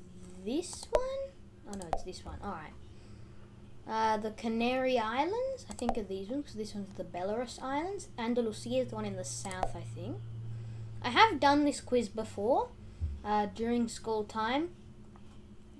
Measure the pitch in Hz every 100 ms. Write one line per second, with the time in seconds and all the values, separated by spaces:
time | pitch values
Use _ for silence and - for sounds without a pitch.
0 | - - - - 190 285 359 - - 508
1 | 523 539 554 - - - - 196 170 165
2 | 185 185 165 160 202 170 151 - - -
3 | - - - - - - - - - 220
4 | 220 214 214 214 226 226 233 262 262 254
5 | 214 240 320 453 523 523 - - 240 233
6 | 196 190 196 277 285 214 208 208 202 -
7 | 175 175 190 220 247 - 262 285 349 392
8 | - - 233 240 226 208 233 254 240 220
9 | 208 190 180 - 196 185 - 175 - -
10 | 190 370 - - - - - - - -
11 | 247 247 440 311 277 294 294 285 - 247
12 | 202 220 214 - 208 330 494 - - -
13 | - - 208 208 202 196 226 240 233 -
14 | 226 220 214 220 220 269 349 - - -
15 | - - - - - - - -